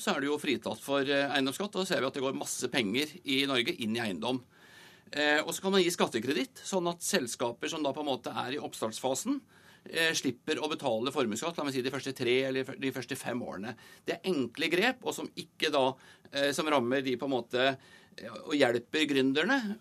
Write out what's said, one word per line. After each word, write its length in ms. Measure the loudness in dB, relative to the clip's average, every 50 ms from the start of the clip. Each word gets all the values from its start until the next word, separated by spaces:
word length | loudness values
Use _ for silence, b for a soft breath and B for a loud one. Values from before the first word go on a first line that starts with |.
så 140 | -2 -2 0
er 80 | 0 0
du 40 | -2
jo 100 | -2 -2
fritatt 400 | 0 0 0 0 -2 -4 -6 -6
for, 240 | -4 -2 0 0 2
eh, 240 | 2 2 2 2 2
eiendomsskatt, 480 | 2 0 0 0 0 -2 -4 -4 -2 -2
og 80 | -2
da 20 | 0
ser 140 | 0 0
vi 80 | 0 0
at 80 | -2 -2
det 80 | -2
går 100 | -2 -2
masse 320 | -4 -4 -6 -4 -4 -4 -2 0
penger 420 | 0 0 2 2 0 -2 -2 -6 -8
i 220 | -4 0 2 2 2 2
Norge 300 | 2 2 2 0 -2 -2
inn 180 | -2 -2 -2
i 80 | 0 -2 -2
eiendom. 340 | -4 -2 -2 -2 -2 -2 -4 _ b b b b b b b b b b b b -2
Eh, 240 | 0 2 4 4 4
og 140 | 2 0 -4
så 80 | -2
kan 80 | 0 4
man 140 | 4 4 4
gi 80 | 4 4
skattekreditt, 680 | 2 2 2 2 0 0 0 0 0 -2 -4 -8 -14 -6
sånn 220 | -2 -2 0 0 0
at 140 | -2 -4 -2
selskaper 640 | 0 0 0 0 0 -4 -2 -4 -4 -4 -4 -6 -4
som 140 | -4 -2 -2
da 80 | -2 -2
på 80 | -2
en 60 | -2 -2
måte 240 | -2 -2 -4 -6 -6
er 220 | -6 -4 -4 -6
i 20 | -6
oppstartsfasen, 800 | -8 -8 -6 -4 -4 -4 -4 -2 -2 -2 -2 0 -2 -2 -4 -4 -6 b b b b b b b b
eh, 240 | -6 0 2 2 2 2 0
slipper 400 | 0 -2 -2 -2 _ -2 -2 0
å 80 | -2 -2
betale 400 | -2 -2 0 0 0 0 0 0 0
formuesskatt, 460 | 0 0 0 0 -2 -2 -4 -4 -4
la 60 | -4 -2
meg 80 | -2
si 80 | -2 -2
de 60 | -2 -2
første 160 | -4 -4 -6
tre 240 | -4 -2 2 2 4 4 2 0
eller 240 | -2 -2 -4 -6 -6
de 160 | -6 -4 -4
første 240 | -4 -4 -6 -6 -8
fem 240 | -6 -6 -6 -6 -6
årene. 380 | -6 -6 -8 -8 -8 -8 -10 b b b b b
Det 140 | b -6 -6
er 100 | -4 -2 -2
enkle 340 | 0 0 0 -2 -2 -2 -2 0
grep, 340 | 2 2 2 2 0 -2 -4
og 80 | -6 -6
som 160 | -6 -8 -10 -10 -12
ikke 320 | -14 -12 _ -2 0 2
da, 140 | 4 4 4 4 2 b b b b b b b
eh, 180 | -2 0 0 2
som 160 | 2 0 2
rammer 400 | 2 4 4 4 2 2 0 0
de 80 | 0 -2
på 160 | -2 -2 0
en 60 | -2
måte, 420 | -2 -2 0 0 2 4 4 2 0 b b b b b b b -14
eh, 180 | -12 -12 -12 -10 -6 0
og 100 | 2 4
hjelper 480 | 6 6 4 2 0 0 0 2 2 4 4
gründerne, 460 | 4 4 4 4 2 2 2 2 0 0 -2 -6 -6